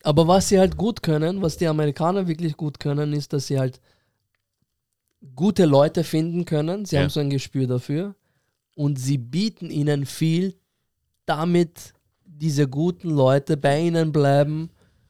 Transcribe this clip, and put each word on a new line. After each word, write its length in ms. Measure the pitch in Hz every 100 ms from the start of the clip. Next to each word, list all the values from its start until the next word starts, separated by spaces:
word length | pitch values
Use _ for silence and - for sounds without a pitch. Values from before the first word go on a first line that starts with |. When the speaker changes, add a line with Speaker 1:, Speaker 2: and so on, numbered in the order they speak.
Speaker 1:
Aber 240 | 156 147 165
was 200 | 190 -
sie 80 | 190
halt 180 | 190 151
gut 260 | 208 220
können, 380 | - 151 160 196
was 160 | 170 -
die 100 | 165
Amerikaner 600 | 156 151 139 165 196 185
wirklich 280 | 156 170 151
gut 200 | 151 -
können, 340 | 147 143 147
ist, 180 | 147 143
dass 140 | 147 -
sie 120 | 139
halt 220 | 131 - _ _ _ _ _ _ _ _ _ _ _ _ _ _ 139
gute 300 | 127 196 196
Leute 400 | 165 139 151 175
finden 400 | 156 156 165 170
können. 400 | 170 151 156 202
Sie 120 | 202 147
Speaker 2:
Ja. 60 |
Speaker 1:
haben 80 | 139
so 100 | 151
ein 100 | 143
Gespür 360 | 135 - 139 127
dafür. 480 | 123 - 147 202 196 _ _ _ _ _
Und 240 | - 147 135
sie 180 | 131 139
bieten 520 | 117 151 214 - 165
ihnen 340 | 147 147 143
viel, 500 | 139 - 160 165 190 - _ _ _ _ _ _ -
damit 680 | 151 170 175 170 - - _ _ _
diese 420 | _ 147 160 139 143
guten 420 | 139 175 175 170
Leute 460 | 147 131 139 139 151
bei 240 | 143 147
ihnen 300 | 170 165 160
bleiben 560 | 151 139 143 147 156 165 _ _ _